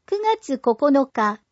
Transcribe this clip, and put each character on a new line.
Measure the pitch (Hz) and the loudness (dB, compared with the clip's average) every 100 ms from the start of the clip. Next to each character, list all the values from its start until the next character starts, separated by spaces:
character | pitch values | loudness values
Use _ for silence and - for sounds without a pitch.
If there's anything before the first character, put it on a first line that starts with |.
九 | - 415 | -8 -4
月 | 427 440 - 269 | -2 -4 -4 -2
九 | - 226 294 277 269 | -2 0 2 2 0
日 | - 208 214 _ | -2 -4 -4 _